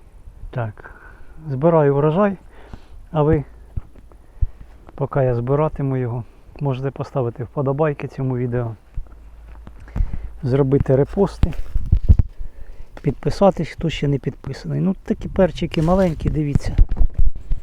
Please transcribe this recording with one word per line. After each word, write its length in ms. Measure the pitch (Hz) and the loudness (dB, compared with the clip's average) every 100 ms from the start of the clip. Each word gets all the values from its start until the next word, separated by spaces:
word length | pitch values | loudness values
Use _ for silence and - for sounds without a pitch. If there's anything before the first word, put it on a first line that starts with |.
| - - - - - | -20 -20 -20 -18 -12
Так, 500 | 127 110 - - - - - - - 156 | -8 -8 -10 -18 -20 -20 -20 -20 -14 -8
збираю 460 | 131 165 165 143 139 | 0 2 4 4 4
врожай, 420 | 151 165 208 190 - - - - - - - | 2 2 0 -2 -12 -20 -20 -20 -20 -20 -6
а 120 | 156 | 0
ви, 200 | 151 156 131 - - - - - - - - - - - - - - - | 2 2 -2 -14 -12 -12 -12 -18 -20 -20 -12 -4 -4 -4 -20 -20 -16 -8
поки 240 | 139 143 | -4 0
я 160 | 127 120 | 0 0
збиратиму 640 | 120 143 156 - 139 131 | 0 0 0 -2 -4 -2
його, 260 | 123 123 110 - - - | -4 -6 -10 -16 -20 -6
можете 320 | 143 127 135 | -4 -4 -4
поставити 520 | - - 139 120 117 | -6 -6 -4 -4 -4
вподобайки 640 | 117 156 131 139 160 143 131 | -8 -4 -2 0 -2 -2 -8
цьому 300 | - 131 123 | -6 -4 -2
відео, 380 | 127 123 117 107 - - - - - - - - - - - - - - - - | -2 -2 -4 -8 -10 -10 -10 -14 -20 -20 -20 -18 -18 -20 -8 -4 -2 -4 -8 -8
зробити 520 | 127 135 135 135 - 131 | -2 0 2 2 2 2
репости, 580 | 143 - 190 - 170 - - - - - - - - - - - - - - - | 2 0 -2 0 -2 -2 0 0 2 2 6 6 4 -2 -8 -8 -12 -12 -14 -6
підписатись, 680 | 147 131 151 - 196 175 151 | -4 -2 -2 2 2 2 -4
хто 200 | - 170 | -4 -4
ще 180 | - 147 | -2 -2
не 100 | 139 | -2
підписаний. 640 | 139 - - 131 165 143 | -4 -8 -10 -10 -6 -2
Ну, 140 | 175 190 | -2 -2
такі 260 | - 214 - | -4 -6 -4
перчики 520 | - 180 - 175 175 | 2 0 0 -4 0
маленькі, 480 | 160 190 185 147 139 | 2 4 2 0 -2
дивіться. 460 | 139 147 135 - - - - - - - - - - | -2 0 0 2 4 4 6 6 8 8 6 0 -2